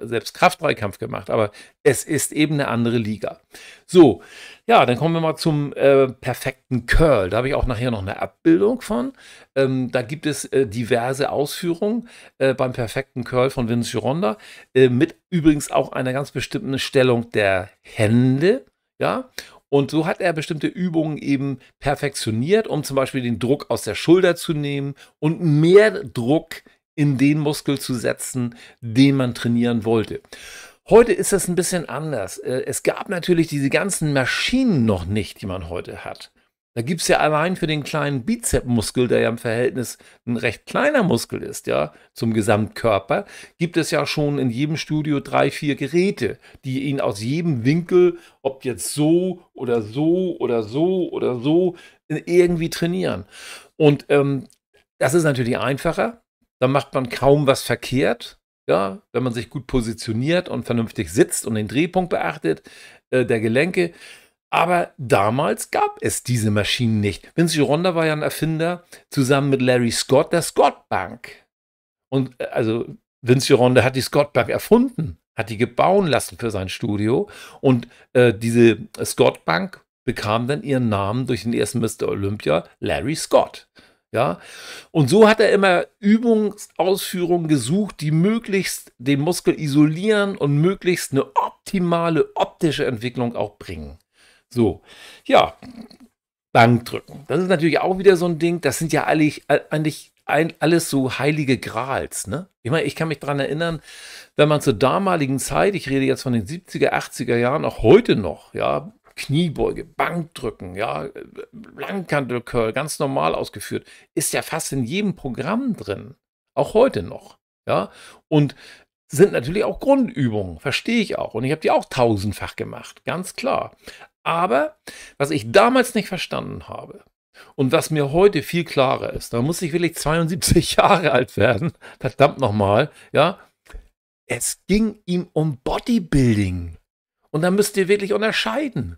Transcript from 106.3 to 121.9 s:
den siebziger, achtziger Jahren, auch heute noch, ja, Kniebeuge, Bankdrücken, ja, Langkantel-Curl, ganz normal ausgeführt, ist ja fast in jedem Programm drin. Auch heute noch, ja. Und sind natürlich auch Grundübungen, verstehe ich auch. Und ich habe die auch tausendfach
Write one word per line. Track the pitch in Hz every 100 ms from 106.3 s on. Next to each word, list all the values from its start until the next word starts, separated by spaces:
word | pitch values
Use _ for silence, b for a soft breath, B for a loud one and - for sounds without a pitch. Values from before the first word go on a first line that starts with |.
den | 120 92
siebziger, | 170 - - 139
achtziger | - - - 120 120
Jahren, | 120 151
auch | 139 -
heute | 110 185 233
noch, | 139 90 73 -
ja, | - - 143 156 - _ -
Kniebeuge, | - 143 175 120 104 107 -
Bankdrücken, | - 143 170 156 - 113 - 95
ja, | 92 117 147 - - - - - - -
Langkantel-Curl, | - - 196 175 147 127 123 - 123 113
ganz | 110 151 -
normal | 143 135 156
ausgeführt, | - - 104 - 110 - B B
ist | - 147
ja | 135
fast | - 160 -
in | 139
jedem | 117 180 208 -
Programm | 135 117 135 220 269 190
drin. | - 98 - - _ _ _
Auch | - 147
heute | 220 262 120
noch, | 87 - - _ _ _ -
ja. | 139 202 B B B -
Und | 156 143 - B B B _ _
sind | 139 190
natürlich | - 127 185
auch | - 185
Grundübungen, | - 277 240 - 123 107 92 80
verstehe | 143 - - 233
ich | 208 -
auch. | -
Und | 110
ich | 131
habe | 156
die | 202
auch | 302
tausendfach | -